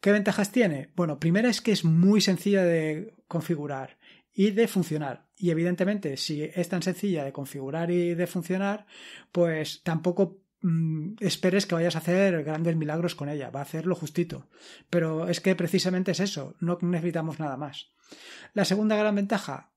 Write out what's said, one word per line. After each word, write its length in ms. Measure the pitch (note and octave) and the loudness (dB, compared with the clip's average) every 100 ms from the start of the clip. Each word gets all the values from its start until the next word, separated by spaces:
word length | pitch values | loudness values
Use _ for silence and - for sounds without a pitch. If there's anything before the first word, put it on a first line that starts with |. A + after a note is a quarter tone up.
¿Qué 100 | G3+ | 4
ventajas 400 | G#3 G#3 F#3 G3+ | 4 4 0 0
tiene? 400 | B3+ G#3+ C#3+ - - | 2 2 2 -6 -2
Bueno, 240 | E3+ C#3+ | -2 0
primera 280 | E3 F#3 A#3+ | 2 2 2
es 120 | A3 | 0
que 100 | - | 0
es 140 | G3+ | 2
muy 360 | E3 D#3+ F#3 G#3 | 4 6 6 6
sencilla 440 | G3 F#3 - G3 | 4 2 2 4
de 500 | F3+ E3 D#3 D#3 G#3+ _ _ | 4 2 0 -4 -8 _ _
configurar 680 | E3+ - E3 D3 C3+ C3 - - - _ | -6 -2 -4 -2 -6 -8 -16 -20 -20 _
y 180 | - G3+ | 2 2
de 160 | G3+ A3+ | 4 2
funcionar. 640 | G3 E3+ D3+ D3 A#2+ _ _ | 2 0 -2 -4 -8 _ _
Y 140 | F3 | 0
evidentemente, 680 | D#3+ E3+ F3+ F#3 G#3 F3 C3+ | 2 0 0 0 0 -4 -6
si 260 | - D3 | -4 -4
es 260 | D3+ - E3+ | -4 -4 -2
tan 140 | F3+ | -2
sencilla 420 | F3 F3 G3+ E3+ | -2 -2 -2 -2
de 80 | C#3 | -4
configurar 580 | C#3 C3+ C#3+ C3+ D#3 E3+ | -8 -10 -8 -6 -4 0
y 240 | F3 F3 | 0 0
de 120 | E3+ F3 | 0 -2
funcionar, 600 | F#3 E3+ F#3 G3+ G#3 - - - - - | -4 -2 -2 -2 -4 -8 -20 -20 -20 -6
pues 500 | - E3+ D#3+ D3+ - | 2 2 2 -4 -6
tampoco, 600 | - D#3+ F3 F3 F#3+ - _ _ | -4 0 0 2 0 -2 _ _
mm, 540 | F3+ E3 D#3+ D#3 D#3 A3 | 0 2 0 -2 -4 -4
esperes 460 | G3 - F#3 F#3+ G3 | -4 0 2 2 0
que 80 | |
vayas 220 | E3+ E3+ D#3+ | 0 0 -2
a 40 | |
hacer 440 | D#3+ F3+ G3 E3+ | 0 2 4 2
grandes 320 | D3 D#3 E3 E3 | -2 -2 0 0
milagros 380 | D3+ D#3+ F3 | -2 -2 -2
con 140 | - C#3+ | -4 -6
ella. 220 | D3 B2+ | -6 -6
Va 100 | B2+ | -8
a 40 | |
hacer 220 | C#3 D#3+ E3 | -8 -6 -2
lo 80 | |
justito. 540 | F3+ D3+ - E3+ C#3 - _ - - _ | -2 -4 -4 -4 -6 -14 _ -20 -20 _
Pero 380 | F3 D#3+ D#3+ F3+ | 0 0 -2 -2
es 120 | E3+ | 0
que 160 | - F#3 | 2 2
precisamente 540 | E3+ F#3+ F#3 F3+ F#3 | 2 0 0 0 0
es 100 | E3+ | 0
eso. 340 | G3 E3+ C3+ - | -2 -4 -10 -6
No 180 | E3+ F3 | -4 0
necesitamos 560 | F3 F3 E3+ E3 D#3+ D3+ | 0 0 -2 -2 -4 -6
nada 180 | D#3 C3 | -6 -6
más. 360 | D3 - - _ _ - - - - | -8 -12 -18 _ _ -20 -20 -20 -8
La 120 | - | -2
segunda 320 | G3 G3 G#3+ G#3+ | 2 2 4 4
gran 180 | G#3+ | 4
ventaja 580 | G3+ G3 G#3 - C3+ - | 2 0 -2 -4 -12 -14